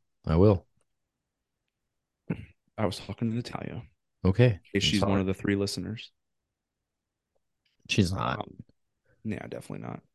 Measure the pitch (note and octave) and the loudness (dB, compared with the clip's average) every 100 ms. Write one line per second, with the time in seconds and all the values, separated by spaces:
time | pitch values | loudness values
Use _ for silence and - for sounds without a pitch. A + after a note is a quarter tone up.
0 | _ _ - D#2+ G2+ F#2 - _ _ _ | _ _ 0 4 6 4 -2 _ _ _
1 | _ _ _ _ _ _ _ _ _ _ | _ _ _ _ _ _ _ _ _ _
2 | _ _ _ - - _ _ - G#2 - | _ _ _ -10 -10 _ _ -4 -2 -2
3 | - G2 A#2 A2+ A#2+ - - - - _ | -10 -6 -4 -4 -6 -8 -8 -10 -14 _
4 | _ _ F#2 G2 B2 G2+ - G2+ G2 G#2 | _ _ 0 6 6 4 -4 -2 2 2
5 | G2+ G2 F#2+ F#2+ - G2 G2+ - F2+ A2 | 2 2 0 -2 -2 0 -2 -4 -8 -10
6 | - _ _ _ _ _ _ _ _ _ | -14 _ _ _ _ _ _ _ _ _
7 | _ _ _ _ _ _ _ _ - - | _ _ _ _ _ _ _ _ -2 2
8 | F2+ F#2 A#1+ - - - - _ _ _ | 2 2 -2 -4 -8 -14 -20 _ _ _
9 | _ _ A2 G2+ - - - G1+ A#1 - | _ _ -8 -6 -8 -12 -12 -12 -10 -12
10 | - | -16